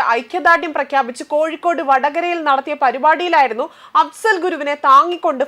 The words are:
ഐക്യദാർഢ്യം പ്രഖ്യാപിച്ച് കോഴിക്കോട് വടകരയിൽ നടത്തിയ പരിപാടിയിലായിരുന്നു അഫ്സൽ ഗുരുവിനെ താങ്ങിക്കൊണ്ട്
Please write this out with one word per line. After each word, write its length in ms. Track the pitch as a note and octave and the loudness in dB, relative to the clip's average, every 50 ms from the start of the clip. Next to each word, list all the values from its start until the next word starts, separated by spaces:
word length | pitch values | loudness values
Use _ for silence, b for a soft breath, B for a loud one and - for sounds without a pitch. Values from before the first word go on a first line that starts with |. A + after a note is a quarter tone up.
| - - A#3 A#3 | 0 0 0 -2
ഐക്യദാർഢ്യം 560 | A#3 A#3 - F4+ D4 E4+ E4+ E4 C#4+ E4+ D4 - | -4 -6 -8 0 4 4 4 4 2 -2 -4 -4
പ്രഖ്യാപിച്ച് 460 | C#4+ - C#4+ C4+ C4 A#3 B3 - D#4 - D4+ | -4 -2 -2 -2 -2 -2 -6 -10 -10 -4 -2
കോഴിക്കോട് 480 | D4 D#4 D#4+ D#4 D#4+ - F4 E4+ D#4 E4 C4+ | -2 -2 -2 -4 -4 -2 -2 -2 -2 0 0
വടകരയിൽ 500 | C4+ C4 B3+ D4 C#4+ E4+ E4+ F4 F4 E4+ D#4 D4 | 2 2 2 0 -2 -2 -4 -2 -4 -2 0 0
നടത്തിയ 280 | C4+ C4+ C#4 D#4+ D4 D4 C#4+ | 0 0 0 -4 -4 -2 0
പരിപാടിയിലായിരുന്നു 840 | B3+ A#3 C4+ B3 D4+ D#4 D#4 F4 F4+ E4+ D#4 C4+ B3 A3 G#3+ C#4 D#4+ B B B B B D4 | 0 0 0 2 2 2 2 0 0 2 2 2 2 0 -4 -6 -8 B B B B B 0
അഫ്സൽ 360 | D#4+ D4+ - - - A4 A4 F4+ D#4+ | 0 0 -4 -4 -2 0 0 0 -2
ഗുരുവിനെ 300 | F#4 E4+ D4+ D4 C#4+ C#4+ D4 - C#4+ | -4 -4 -4 -4 -6 -4 -2 2 4
താങ്ങിക്കൊണ്ട് 560 | C4 C#4 D4 F4 F4 E4 - E4+ D4 B3+ C4+ | 6 6 4 2 -2 -2 -2 -4 -2 -2 -4